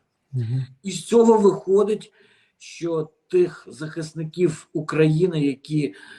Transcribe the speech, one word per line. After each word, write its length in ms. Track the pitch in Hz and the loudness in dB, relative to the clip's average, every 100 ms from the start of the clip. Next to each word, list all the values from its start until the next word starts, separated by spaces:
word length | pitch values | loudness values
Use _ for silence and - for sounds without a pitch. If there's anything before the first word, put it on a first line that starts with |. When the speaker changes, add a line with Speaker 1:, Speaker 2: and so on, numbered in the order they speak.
| _ _ _ | _ _ _
Speaker 1:
Мгм. 340 | 131 113 131 127 - | -8 -4 -6 -6 -12
Speaker 2:
І 80 | 196 | -12
з 160 | 160 - | -12 0
цього 320 | 233 226 214 | 4 6 6
виходить, 720 | 202 190 185 196 202 208 - _ _ _ _ _ | 4 2 2 2 2 -4 -8 _ _ _ _ _
що 520 | - - 170 160 156 _ _ | -20 -10 -6 -6 -6 _ _
тих 400 | 185 175 - - | 0 0 -4 -20
захисників 1000 | - 156 165 156 160 160 175 170 156 - | -14 -12 -10 -12 -10 -10 -2 -2 -2 -10
України, 680 | 165 151 156 156 156 180 156 | -10 -4 2 2 2 0 0
які 540 | 143 131 - 151 143 - - | -2 -4 -4 -4 -4 -8 -20